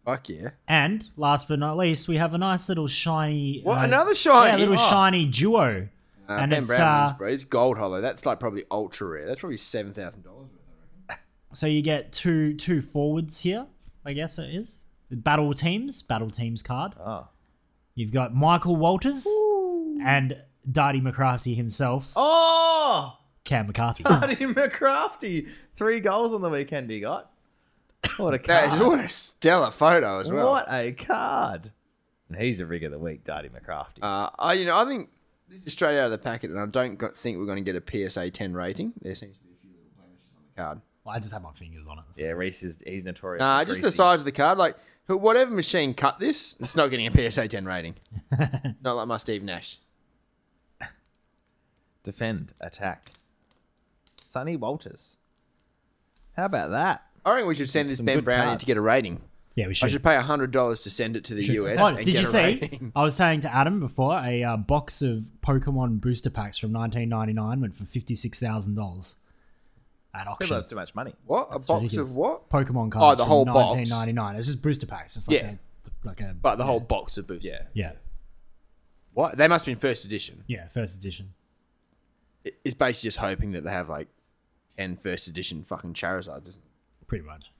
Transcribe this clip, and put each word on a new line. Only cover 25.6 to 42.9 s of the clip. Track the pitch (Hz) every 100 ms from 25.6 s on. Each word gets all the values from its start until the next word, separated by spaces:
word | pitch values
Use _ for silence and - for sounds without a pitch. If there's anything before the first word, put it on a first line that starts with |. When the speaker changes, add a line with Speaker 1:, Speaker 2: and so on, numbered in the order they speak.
| - -
Speaker 3:
Three | 214 226
goals | 202 202 233
on | 220
the | 175
weekend | 147 139 147 123
he | 110
got. | 107 160 - _ _ _ _ _ _ _ - -
What | 180 131
a | -
Speaker 1:
That | 170 147
is, |
Speaker 3:
card. | 151 240
Speaker 1:
what | 285
a | -
stellar | - - - 160 180 123
photo | - 151 170 113 95
as | 143
well. | 147 254
Speaker 3:
What | 277 -
a | 127 120
card. | 131 - - - - 123 90 104 _ _ _ _ _ _
And | 82
he's | 120 101
a | 82
rig | 85
of | 78
the | 73
week, | 82 78
Darty | - 76 73
McCrafty. | 60 - 76 69 -
Speaker 1:
Uh, | 101 196 - -
I, | 165
you | 190 175
know, | 175
I | 247
think | 262 165 _ _ _ _
this | 190 175
is |
straight | - 160 147
out | 123
of |
the | 107
packet, | 127 117 90
and | 92
I | 104
don't | 127 127 101
go-, | 117 -
think | 123 92
we're | 101
gonna | 98
get | 98 87
a |
P | - 107
S | 95 92
A | 90
ten | - 98
rating. | 90 90 98 220 -
There | 92 92
seems | 101 98
to |
be | 90
a | 90
few | 98
little | 87 80 _
blemishes | _ _ _ _
on | _ -
the |
card. | 80 78 _ _
Speaker 2:
Well, | 107 113
I |
just | 107
have | 107
my | 85
fingers | 71 85 80 76
on | 76
it, | 78
so. | 76
Speaker 3:
Yeah, | 80
Reese | 85 92 90
is, | 90 80
he's | -